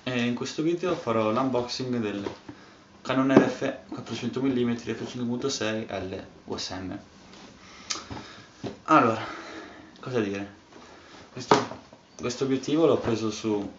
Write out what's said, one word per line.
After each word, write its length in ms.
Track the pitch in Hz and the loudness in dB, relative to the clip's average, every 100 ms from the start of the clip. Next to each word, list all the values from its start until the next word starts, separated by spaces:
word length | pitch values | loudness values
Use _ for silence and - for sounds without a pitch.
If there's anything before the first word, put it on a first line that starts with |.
e 200 | 127 123 | -2 0
in 120 | 120 120 | 0 0
questo 260 | 131 - | -4 0
video 320 | 156 170 180 | 0 2 0
farò 380 | 165 120 113 107 | 0 2 4 4
l'unboxing 640 | 117 135 123 117 - 127 120 | 4 2 2 0 -4 -2 0
del 360 | 104 101 95 - - - - - - - | 0 -2 -6 -8 -16 -18 -20 -20 -20 -12
Canon 320 | - 131 135 | 0 2 6
R 160 | 131 123 | 6 6
F 380 | - 135 - - | 0 -4 -4 -10
quattrocento 520 | 127 117 113 117 123 | -12 -6 -4 -2 0
millimetri 540 | 135 123 120 117 - | 2 2 2 0 -4
F 40 | 117 117 | -6 -6
cinque 180 | 123 120 | -4 -4
punto 220 | 120 139 | -2 -2
sei 360 | - 110 110 113 | -2 -2 -2 -4
L 380 | 98 95 95 - - | -6 -6 -8 -12 -18
U 120 | - 101 | -10 -8
S 120 | - | -6
M. 260 | 92 92 98 - - - - - - - - - - - - - - - - - - | -8 -8 -10 -12 -20 -20 -20 -20 -20 -20 -20 -10 -10 -8 -12 -14 -18 -20 -12 -12 -10
Allora, 360 | - 156 120 110 113 - - - - - - - | 6 6 6 2 -6 -10 -12 -14 -16 -18 -20 -14
cosa 220 | 135 123 | -4 0
dire? 340 | 101 98 101 - - - - - - - - | 0 -4 -8 -14 -20 -20 -20 -20 -20 -20 -16
Questo, 240 | 127 - - - - - - - | -12 4 4 4 -10 -16 -20 -20
questo 300 | - 123 - | -6 -4 -2
obiettivo 420 | 131 131 - 151 160 | 0 2 2 6 6
l'ho 120 | 113 | 6
preso 340 | 120 110 110 | 4 0 0
su 360 | 104 113 104 98 | -2 0 0 -2